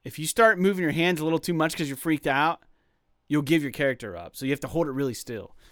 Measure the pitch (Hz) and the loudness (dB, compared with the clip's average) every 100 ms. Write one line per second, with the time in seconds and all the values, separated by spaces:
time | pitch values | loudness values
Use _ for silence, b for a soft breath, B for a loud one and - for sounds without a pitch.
0 | - 127 160 - 226 196 190 190 165 151 | -16 -10 -4 4 6 6 2 2 0 2
1 | 170 170 156 165 170 165 160 - 151 139 | 2 2 0 0 0 0 0 0 -6 -4
2 | 170 156 156 135 156 165 _ _ _ _ | -2 0 2 2 2 0 _ _ _ _
3 | _ _ - 147 147 165 143 117 143 123 | _ _ -2 0 2 2 0 -2 -2 -2
4 | 107 85 85 - 135 139 131 160 160 135 | -6 -10 -12 -8 -4 -4 -2 -2 -2 0
5 | 139 113 - 113 90 - b | -4 -4 -10 -12 -12 -18 b